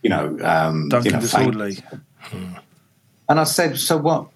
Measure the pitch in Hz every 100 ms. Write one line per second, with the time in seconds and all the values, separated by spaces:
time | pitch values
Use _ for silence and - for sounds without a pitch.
0 | 107 82 76 78 80 82 80 80 76 120
1 | 120 101 - - 127 110 101 95 - -
2 | _ _ - 92 92 87 _ _ _ _
3 | _ _ - 151 156 - 170 135 - 160
4 | 147 151 -